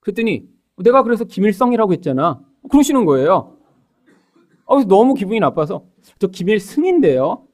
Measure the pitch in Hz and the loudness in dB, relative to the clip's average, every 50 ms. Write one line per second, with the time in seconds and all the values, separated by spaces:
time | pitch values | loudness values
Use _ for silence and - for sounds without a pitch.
0 | _ - 190 226 226 226 165 104 - - _ _ _ _ _ - 185 233 247 269 | _ -8 -6 -4 -4 -4 -4 -6 -8 -16 _ _ _ _ _ -2 0 2 2 2
1 | 254 226 240 214 226 - - - 190 214 202 202 254 247 240 220 220 196 180 - | 2 2 -2 -4 -4 -10 -4 -2 -2 -2 0 0 0 0 0 0 0 0 0 -2
2 | - 151 131 131 151 170 135 - - _ _ _ _ - - 285 285 294 285 262 | -2 -4 -4 -2 -2 -2 -4 -6 -14 _ _ _ _ 0 2 2 2 4 0 0
3 | 226 160 139 131 131 160 190 180 - - - _ _ _ _ _ _ _ _ _ | 2 2 2 2 2 2 0 0 0 -6 -20 _ _ _ _ _ _ _ _ _
4 | _ _ _ _ _ _ _ _ _ _ _ _ _ - 269 277 262 190 190 196 | _ _ _ _ _ _ _ _ _ _ _ _ _ 0 0 0 2 4 4 4
5 | 233 262 269 - 208 185 220 220 185 139 123 - 156 147 196 - - _ _ _ | 4 4 2 -2 -4 -4 -2 0 0 0 0 -2 -4 -4 -6 -10 -12 _ _ _
6 | _ _ _ _ - 185 185 - 175 180 214 208 - - - 294 320 381 359 349 | _ _ _ _ -6 -6 -6 -6 -4 -2 -2 -2 -4 -6 -4 -2 -2 0 2 2
7 | 254 165 131 127 131 160 214 254 _ _ | 2 2 2 0 -2 -2 -4 -8 _ _